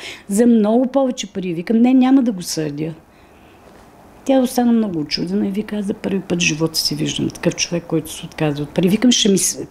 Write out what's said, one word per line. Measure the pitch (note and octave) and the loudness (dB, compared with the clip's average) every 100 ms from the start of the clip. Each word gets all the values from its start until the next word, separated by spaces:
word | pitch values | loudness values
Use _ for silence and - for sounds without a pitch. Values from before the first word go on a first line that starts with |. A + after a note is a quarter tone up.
| - - - | -10 -14 -4
за | G3+ A#3+ | 2 4
много | A#3 G#3 A#3 B3+ | 4 4 2 2
повече | C4+ C4 B3+ G3+ | 0 0 -2 -8
пари.“ | G3 F3+ | -8 -6
Викам: | E3 F3+ A3+ | -4 0 2
„Не, | B3 | 4
няма | C4 B3+ C4+ | 4 6 4
да | B3 | 2
го | F#3 | -2
съдя.“ | E3+ - D3+ C#3+ D#3+ D#3 - _ - - - - - - - - - - - | -6 -6 -6 -6 -8 -10 -18 _ -20 -20 -20 -20 -20 -20 -20 -20 -20 -8 0
Тя | C4+ | 2
остана | B3 - A#3+ | 2 2 2
много | A#3 G#3+ E3 | 2 2 -4
очудена | D3 - E3+ G3+ G#3 | -4 -6 -4 -2 -2
и | |
вика: | G3 G#3+ G#3 | -4 -6 -6
„Аз | G3 | -4
за | |
първи | A3 G3+ F#3+ | -4 -4 -4
път | F#3+ F3 | -2 -2
в | |
живота | F3 D3+ D#3+ - | -2 0 -2 -2
си | - D3 | -4 -2
виждам | D3 - D#3 | -4 -4 -6
такъв | - F3 - | -2 -2 -2
човек, | - E3+ - | -2 -4 -4
който | D#3+ D#3 | -4 -4
се | - E3 | -10 -12
отказва | - D#3 C#3+ | -4 -2 -2
от | D3 | -4
пари.“ | - F3+ | 0 2
Викам: | - B3+ | 4 4
„Ще | A#3+ G#3+ | 4 4
ми | F#3+ | 2
с-, | - - - | 0 -4 -6